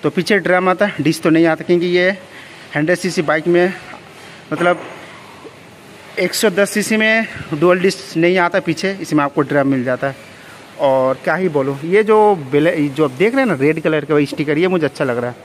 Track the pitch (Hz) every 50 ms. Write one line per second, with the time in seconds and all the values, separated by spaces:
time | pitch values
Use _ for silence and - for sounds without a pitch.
0 | - 151 - - 170 - 220 196 165 170 180 185 185 185 185 180 208 202 - -
1 | 139 147 160 - - 180 156 160 165 165 160 156 160 - 175 175 170 180 175 180
2 | 180 185 202 190 - - - - - - - - - - - 147 151 156 180 175
3 | - 185 160 - 165 143 151 160 156 175 175 175 175 185 180 - - - - -
4 | - - - - - - - - - - 156 156 175 175 175 160 - - - -
5 | - - - - - - - - - - - - - - - - - - - -
6 | - - - - 180 180 - - - 214 180 202 202 196 - 214 202 - 220 214
7 | 214 220 220 226 226 - - - - - 165 147 160 180 180 185 180 190 180 -
8 | - - - 165 165 175 180 185 175 170 170 196 180 175 156 - - 190 196 190
9 | 165 - - 151 143 143 - 156 147 131 147 143 139 135 139 131 123 131 127 123
10 | - 139 131 - - - - - - - - - - - - - 151 139 131 135
11 | 131 131 131 135 - 185 160 165 190 185 147 147 135 135 139 139 143 165 180 208
12 | 226 202 220 214 214 208 202 175 143 131 135 147 151 165 180 165 147 147 135 143
13 | 156 143 127 127 175 220 233 269 269 233 175 131 135 147 160 165 151 165 156 151
14 | 143 139 160 147 147 139 - - 151 143 151 147 175 185 185 180 156 139 - -
15 | 156 131 120 120 120 120 123 -